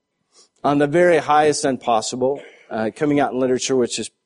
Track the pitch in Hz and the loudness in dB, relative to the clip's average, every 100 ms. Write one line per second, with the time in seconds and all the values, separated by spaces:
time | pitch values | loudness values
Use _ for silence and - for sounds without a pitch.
0 | _ _ _ _ _ _ 139 147 143 170 | _ _ _ _ _ _ -2 2 2 2
1 | 180 160 131 151 151 143 143 123 - 110 | 4 2 2 2 4 0 -2 -4 0 -2
2 | - 127 127 143 - - _ 110 110 - | -2 -4 -2 -4 -12 -20 _ -6 -6 -4
3 | 151 143 123 123 127 127 - 131 117 - | -2 0 0 -2 -2 -2 -2 -2 -2 -4
4 | 110 _ | -10 _